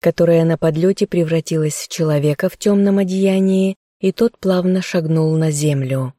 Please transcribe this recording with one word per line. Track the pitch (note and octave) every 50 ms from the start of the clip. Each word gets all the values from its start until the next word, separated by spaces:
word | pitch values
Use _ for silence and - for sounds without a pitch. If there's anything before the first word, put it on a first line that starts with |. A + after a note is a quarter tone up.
которая | - E3+ E3 - F3 E3+ E3+ E3 E3
на | E3 E3
подлёте | D#3 - D#3+ D#3+ D#3 E3 F#3 G3 - G#3 -
превратилась | - F3 E3+ D#3 E3 E3 D#3+ - E3 D#3+ D#3 D3+ D3+
в | - - -
человека | - - E3 D#3 D3+ D3 C#3+ D3+ D3 - - F#3+
в | - -
тёмном | - G#3 G#3 G3+ G3 G3+ G3 G3
одеянии, | G3 F3+ F#3 F#3+ F#3+ F#3+ F#3+ F#3+ F#3+ F#3+ F#3+ F#3+ F#3+ F#3+ F#3+ _ _ _ _ _
и | - F#3+
тот | F#3 - A#3 A#3 _ _
плавно | - F#3+ F#3 F3+ F3+ F#3 F#3 F#3 F3+
шагнул | - - F3+ D#3+ D#3 D#3+ D#3+ D#3+ D#3 D#3+
на | D#3+ D#3+ D#3+
землю. | D3+ D3 D3+ D3+ C#3+ C#3 C3+ B2+ C3+ C3+ C3 B2+ B2+